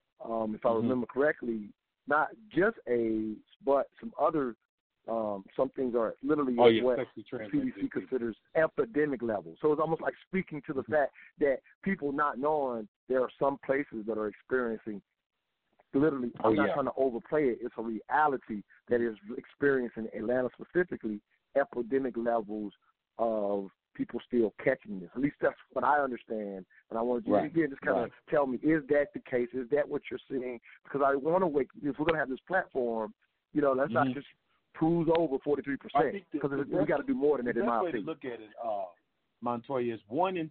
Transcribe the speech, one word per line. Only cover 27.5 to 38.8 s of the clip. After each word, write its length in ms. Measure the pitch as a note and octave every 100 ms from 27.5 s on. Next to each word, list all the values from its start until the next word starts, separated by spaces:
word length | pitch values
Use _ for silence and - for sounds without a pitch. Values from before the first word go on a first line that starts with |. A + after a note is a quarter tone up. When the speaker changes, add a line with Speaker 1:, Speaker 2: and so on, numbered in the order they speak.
| E3 D3+
Speaker 1:
just 140 | C3+
kinda 180 | - C3
Speaker 2:
Right. 100 | A#2 - -
Speaker 1:
tell 200 | D#3 C#3
me, 100 | A#2+
is 200 | D3+ D#3+ C3
that 260 | D3 C#3+
the 60 | C3
case? 300 | - B2+ A#2+
Is 160 | B2+ A#2+
that 180 | C#3+ C#3
what 140 | C#3+ -
you're 100 | B2+ -
seeing? 320 | C3+ B2+ A#2+ - -
Because 200 | - C#3
I 100 | C#3
wanna 340 | C#3 C3+ F3+ F#3
wake, 220 | C#3+ C3 -
if 160 | D3 C3+
we're 60 | D3+
gonna 120 | D#3+
have 120 | C3
this 100 | B2+ -
platform, 640 | F#3 F3+ C3 A#2+ A2+ G#2+ - _ _ _
you 80 | D3
know, 120 | C#3+
let's 160 | C3 C#3
Speaker 2:
Mm-hmm. 180 | B2 C3+
Speaker 1:
not 80 | C3+
just 120 | C3+ _ _ _ _
cruise 340 | - D#3+ E3+ D#3+ E3
over 220 | D#3+ C3+
forty-three 400 | - C#3 C3 C3+
percent, 280 | A2 C#3 D3
Speaker 2:
I 40 |
think 140 | - -
the, 80 | D3+
Speaker 1:
'cause 100 | C#3
Speaker 2:
the 80 | C#3
Speaker 1:
we 60 |
Speaker 2:
best, 240 | C#3 F3 F#3
Speaker 1:
gotta 160 | D3
do 100 | C#3
more 240 | B2+ C#3+ C#3
than 80 | B2
Speaker 2:
the 80 |
Speaker 1:
that, 60 | A2+
in 60 | A#2+
Speaker 2:
best 40 |
Speaker 1:
my 140 | A#2
Speaker 2:
way 80 | E3+
to 60 | B2+
Speaker 1:
opinion. 60 | G2
Speaker 2:
look 180 | D#3 C3
at 160 | A2+
it, 80 | G#2+ -
uh, 220 | A#2 G#2